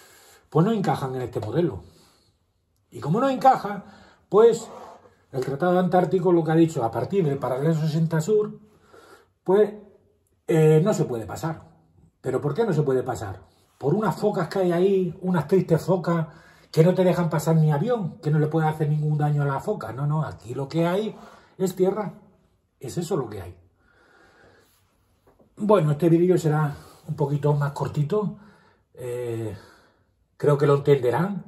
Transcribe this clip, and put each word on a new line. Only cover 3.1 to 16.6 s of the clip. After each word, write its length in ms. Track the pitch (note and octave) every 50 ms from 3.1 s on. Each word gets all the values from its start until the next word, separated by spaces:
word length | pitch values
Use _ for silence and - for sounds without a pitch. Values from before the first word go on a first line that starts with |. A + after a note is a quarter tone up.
| F3 A#3
no 120 | C4+ C4+
encaja, 560 | C4 - - C4 B3 - - G3+ G#3 G3 - - - - - - _ _ _ _
pues 400 | F3+ G#3 A#3 A#3 G3+ - - - - - - - - - _ - _ _ _ _ -
el 100 | C3+ -
Tratado 360 | - C3+ C#3 F3+ F3+ F3+ F#3
Antártico 540 | F#3 F3 F3+ F3+ F3 - F#3 F#3 E3 F#3 F3
lo 120 | E3+ D#3
que 80 | D#3+ D#3+
ha 40 |
dicho, 280 | E3 E3 D#3 - C#3 A#2
a 60 | A2+
partir 340 | - A#2+ G#2+ - F#3 G3+ E3+
del 140 | C#3+ C#3 C#3
paralelo 360 | B2+ A#2+ B2 C3 C#3+ E3 E3
sesenta 460 | D3+ D#3+ D3+ C#3+ E3 E3 D#3+ E3 D#3
sur, 380 | - G#3+ G#3+ G#3+ G#3 - - - - _ _ _ _ _ - - - - - - _ _ _ _ _
pues, 300 | - F#3 G#3 G#3+ G#3 - - - - - _ _ _ _ _ _ _ _ _ _
eh, 360 | - D#3+ D#3 D#3 D#3 D#3 D#3 F3
no 80 | G#3+ F#3
se 140 | - D3+
puede 180 | - B2 A2+ -
pasar. 380 | - G#2 G2+ - E3 D#3+ - - - _ _ _ _ _ _ _ _ _ _
¿Pero 220 | - B2+ B2 B2 B2
por 100 | D3 C#3+
qué 140 | - A#3
no 80 | G#3+ D#3
se 80 | C#3+ C3+
puede 200 | C#3 C3 B2+ A#2+
pasar? 380 | B2+ A2+ - G#2+ G2 - - - _ _ _ _ _ _ _
Por 160 | C3 C#3 F3
unas 200 | G#3+ A3 F3+ -
focas 340 | - G#3 G#3 - G3 E3 -
que 100 | - G3
hay 140 | F#3 F3 E3+
ahí, 460 | E3+ F#3 G3+ G3 F#3+ F#3 E3+ - - F3+
unas 240 | F3+ F3+ E3 C#3+ -
tristes 320 | G3 F#3 - - E3+ D#3
focas 460 | - - F#3 F#3 D#3 F3 E3+ E3 D#3 - - - - - - _